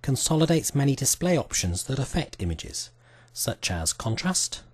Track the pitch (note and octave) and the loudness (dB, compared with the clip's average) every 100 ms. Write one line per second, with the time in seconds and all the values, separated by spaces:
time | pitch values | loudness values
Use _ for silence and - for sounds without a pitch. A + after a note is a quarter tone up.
0 | - C3 - D#3 D#3 E3 C3+ C#3 C#3 C3+ | 0 0 2 4 4 4 2 2 2 2
1 | C3+ - F3 F3 - - F#2 E2+ - C3 | 0 2 2 2 2 -2 0 -2 -2 -2
2 | C3 - - - F#2 E2 - - - _ | -2 -2 -4 -4 -4 -4 -6 -8 -10 _
3 | - - - - - - - F2 E2 - | -20 -20 -20 -6 -4 -2 -2 -2 -2 -2
4 | - A2+ F3+ F3+ - - - | -2 -2 0 0 -2 -6 -14